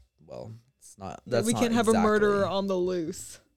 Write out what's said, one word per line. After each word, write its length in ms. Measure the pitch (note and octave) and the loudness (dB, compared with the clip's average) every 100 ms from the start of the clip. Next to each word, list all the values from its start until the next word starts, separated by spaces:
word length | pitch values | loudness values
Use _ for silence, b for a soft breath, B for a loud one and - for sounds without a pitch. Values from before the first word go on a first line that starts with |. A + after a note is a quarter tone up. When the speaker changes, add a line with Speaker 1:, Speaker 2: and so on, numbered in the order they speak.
| _ _ D#3 | _ _ -16
Speaker 1:
well, 240 | - A2+ A2+ _ _ | -14 -14 -16 _ _
it's 180 | - - | -20 -16
not, 240 | F#2+ - | -14 -14
Speaker 2:
Yeah, 100 | - | -2
Speaker 1:
that's 120 | A#2 A3+ | 0 2
Speaker 2:
we 60 | |
Speaker 1:
not 100 | A#3 | 2
Speaker 2:
can't 120 | A#3 | 2
have 120 | A#3 A3 | 2 2
a 60 | |
murderer 460 | A3 G#3+ G#3+ G#3 G3+ | 4 4 4 2 2
Speaker 1:
exactly 180 | F#3 G3 | 0 0
Speaker 2:
on 100 | G3 | -2
the 100 | F#3 | -2
loose. 640 | F3+ F3+ D#3+ F#3+ - - _ | -2 -2 -6 -10 -14 -18 _